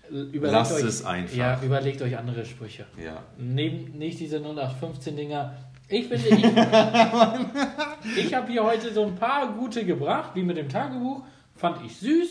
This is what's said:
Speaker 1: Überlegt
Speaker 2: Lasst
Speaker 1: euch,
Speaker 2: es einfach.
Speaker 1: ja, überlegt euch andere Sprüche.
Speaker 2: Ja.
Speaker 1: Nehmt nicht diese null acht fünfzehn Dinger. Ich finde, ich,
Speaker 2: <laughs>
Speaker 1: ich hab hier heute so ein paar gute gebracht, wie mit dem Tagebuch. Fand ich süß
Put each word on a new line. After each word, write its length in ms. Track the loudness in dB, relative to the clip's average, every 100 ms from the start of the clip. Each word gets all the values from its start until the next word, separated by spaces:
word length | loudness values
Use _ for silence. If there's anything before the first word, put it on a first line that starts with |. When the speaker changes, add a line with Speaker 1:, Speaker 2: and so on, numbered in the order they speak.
| -10
Speaker 1:
Überlegt 420 | -10 -8 -4 2
Speaker 2:
Lasst 200 | 2 4
Speaker 1:
euch, 120 | 0
Speaker 2:
es 200 | 0 -2
einfach. 320 | -4 -6 -4 -2
Speaker 1:
ja, 240 | 0 0
überlegt 380 | 0 0 0 -4
euch 160 | -4 -4
andere 280 | -6 -8 -8
Sprüche. 400 | -12 -14 -14 -18 -14
Speaker 2:
Ja. 200 | -12 -12 -16 -12
Speaker 1:
Nehmt 580 | -4 -2 -2 -4 -10 -8
nicht 240 | -8 -8
diese 200 | -6 -6
null 180 | -6 -6
acht 200 | -6 -6
fünfzehn 380 | -10 -8 -10 -8
Dinger. 360 | -6 -6 -6 -10 -20 -20 -4
Ich 180 | -4 -2
finde, 220 | 0 6
ich, 160 | 8
Speaker 2:
<laughs> 1800 | 8 6 8 6 6 6 6 6 4 4 -4 -2 -4 -2 -6 -6 -4 -2 0
Speaker 1:
ich 80 |
hab 140 | -2 -2
hier 140 | 2
heute 280 | 2 2 0
so 120 | 0 0
ein 80 | 0
paar 360 | 0 0 0
gute 320 | -4 -4 -2
gebracht, 460 | 0 0 0 -2 -2
wie 80 | -4
mit 140 | -2 -2
dem 120 | -4
Tagebuch. 540 | -4 -4 -4 -4 -6 -12 -20 _ -4
Fand 220 | -4 -4
ich 120 | -12 -8
süß 320 | 2 2 2